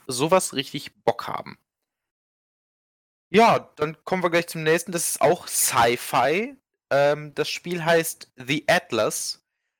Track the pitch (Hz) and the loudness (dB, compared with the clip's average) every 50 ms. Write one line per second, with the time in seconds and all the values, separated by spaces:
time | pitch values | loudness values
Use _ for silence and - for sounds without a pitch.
0 | _ - 131 120 139 160 185 185 - - - 131 135 - - 147 - - _ _ | _ -8 -6 -2 0 2 2 2 2 0 -6 -8 -8 -8 -8 -12 -12 -14 _ _
1 | - - 117 - - - - - - - - _ _ _ _ _ _ _ _ _ | -2 -2 -2 -2 -4 -8 -8 -8 -10 -12 -18 _ _ _ _ _ _ _ _ _
2 | _ _ _ _ _ _ _ _ _ _ _ _ _ _ _ _ _ _ _ _ | _ _ _ _ _ _ _ _ _ _ _ _ _ _ _ _ _ _ _ _
3 | _ _ _ _ _ _ 165 202 226 220 165 123 - - _ - 151 151 156 - | _ _ _ _ _ _ 4 6 6 6 6 2 0 -4 _ -6 -6 -6 -6 -8
4 | - - 185 185 175 180 165 170 165 - - 170 156 156 160 175 - - 180 170 | -6 -4 -2 0 0 0 0 0 0 -2 -6 -4 0 2 2 2 0 -2 -6 -4
5 | - - - - - 147 139 - - - - - - - - 131 117 120 120 123 | -4 -4 -2 2 2 2 2 0 -2 -6 -4 -2 -2 0 2 4 4 4 2 0
6 | - - - 135 120 135 156 190 226 277 277 - _ _ _ _ _ - 127 139 | -2 -2 0 2 2 2 0 0 -4 -6 -10 -16 _ _ _ _ _ -2 0 2
7 | 143 147 147 147 151 147 143 - 151 - - - - 175 175 175 156 165 170 165 | 2 2 0 -2 -6 -8 -6 -6 -6 -4 -6 -8 -8 -8 -8 -4 0 2 2 2
8 | 165 - - - - - _ - 127 123 151 151 - - 160 180 - - - 110 | 2 -2 -6 -12 -14 -20 _ -10 -6 -4 -4 -2 0 0 0 0 0 -2 -2 0
9 | 107 139 165 - - - - - _ _ _ _ _ _ _ _ | 0 0 -2 -4 -8 -8 -10 -12 _ _ _ _ _ _ _ _